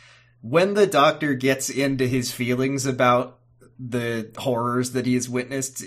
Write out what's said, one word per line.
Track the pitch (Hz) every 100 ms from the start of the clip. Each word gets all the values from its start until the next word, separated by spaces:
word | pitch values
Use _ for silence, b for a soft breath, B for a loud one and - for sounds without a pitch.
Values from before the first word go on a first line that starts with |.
| b b b b
when | 113 156 190
the | 202 196
Doctor | 151 151 156 151
gets | 131 131 131 -
into | 127 139 135 127
his | 131 120
feelings | - 120 123 131 139 131
about | 127 123 123 127 - _ _ _ -
the | 127 120 117 117 107 -
horrors | 135 117 120 123 123
that | 123 123
he |
has | 123 123
witnessed, | 123 123 135 131 -